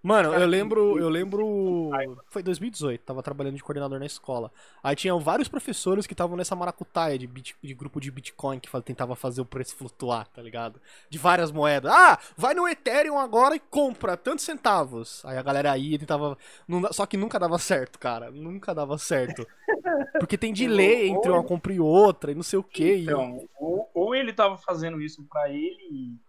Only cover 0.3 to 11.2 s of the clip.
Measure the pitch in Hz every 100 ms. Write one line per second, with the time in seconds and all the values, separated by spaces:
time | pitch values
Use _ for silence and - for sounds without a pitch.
0.3 | 160 180 185 208 220 208 160 165 160 190
1.3 | 202 214 202 190 175 160 139 135 123 _
2.3 | 202 180 156 220 220 147 117 - 131 139
3.3 | 139 139 135 - 143 139 135 147 - -
4.3 | 127 110 _ - _ 139 143 185 175 147
5.3 | 214 277 269 - 208 185 196 196 - 175
6.3 | 175 - 180 175 - - 180 165 135 127
7.3 | 127 127 - 143 127 139 151 139 131 -
8.3 | - 139 131 - 131 120 123 123 127 131
9.3 | 123 123 131 127 - 131 _ 123 120 107
10.3 | - 117 117 117 113 _ - _ 147